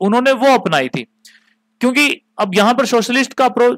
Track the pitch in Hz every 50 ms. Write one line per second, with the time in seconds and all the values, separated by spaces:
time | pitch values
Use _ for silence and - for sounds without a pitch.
0 | 190 202 214 240 247 269 262 220 254 277 262 240 269 190 165 143 131 131 - 135
1 | 117 _ _ _ _ - _ _ _ _ _ _ _ _ _ _ 240 247 247 277
2 | 294 277 - - _ _ _ - 214 196 180 208 202 220 247 247 269 - 247 233
3 | 220 - 240 269 262 - - - 262 247 247 240 240 240 247